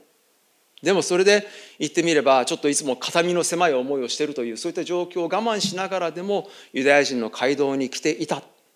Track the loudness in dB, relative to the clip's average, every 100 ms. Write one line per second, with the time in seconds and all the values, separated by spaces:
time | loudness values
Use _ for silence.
0 | _ _ _ _ _ _ _ _ 0 0
1 | 2 2 4 4 2 -14 -20 -8 -2 0
2 | 2 4 6 4 4 -2 0 0 -2 -4
3 | -2 0 2 0 0 2 2 2 0 -2
4 | -4 -2 -4 -2 -6 -6 -6 -6 -4 -4
5 | -4 -4 -2 -2 -2 -2 -4 -4 -4 -4
6 | -4 -4 -4 -4 -4 -16 -8 0 4 4
7 | 4 -2 -4 -2 -2 0 0 0 -4 -4
8 | -4 -4 -4 -6 -8 _ _